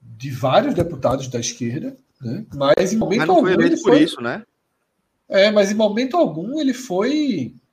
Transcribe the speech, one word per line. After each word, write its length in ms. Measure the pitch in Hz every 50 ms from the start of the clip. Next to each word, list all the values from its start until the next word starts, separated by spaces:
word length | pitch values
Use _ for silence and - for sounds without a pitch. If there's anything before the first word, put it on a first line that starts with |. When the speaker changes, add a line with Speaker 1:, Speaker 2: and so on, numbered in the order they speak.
Speaker 1:
de 300 | _ 117 113 110 123 147
vários 420 | 123 107 - 131 139 190 247 294 -
deputados 540 | 175 165 170 156 - - 123 127 139 135 -
da 120 | - 117
esquerda, 560 | 113 - - - 123 117 123 160 214 269 269 - _ _ _ -
né? 240 | - 110 127 196 220 - -
Mas 400 | 139 139 139 151 - 190 180 214
em 40 | 220
momento 220 | - 156 190 -
Speaker 2:
Mas 80 | 156 170
não 120 | 370 339
foi 120 | 226 185
Speaker 1:
algum 100 | 180 -
Speaker 2:
eleito 140 | - - -
Speaker 1:
ele 60 | -
Speaker 2:
por 100 | - -
Speaker 1:
foi 120 | 240 294 311
Speaker 2:
isso, 180 | - - -
né? 220 | 120 117 143 214 - _ _ _ _ _ _ _ _ _ _ _ _ _ _ _ _ -
Speaker 1:
É, 240 | - 196 196 214
mas 200 | 208 208 196 190
em 40 | 208
momento 400 | 220 220 202 202 226 262 269 -
algum 440 | 349 311 202 151 160 175 226 277 320
ele 120 | 294 269 240
foi, 840 | - - - 175 185 208 254 294 311 302 277 214 156 123 107 - - _ _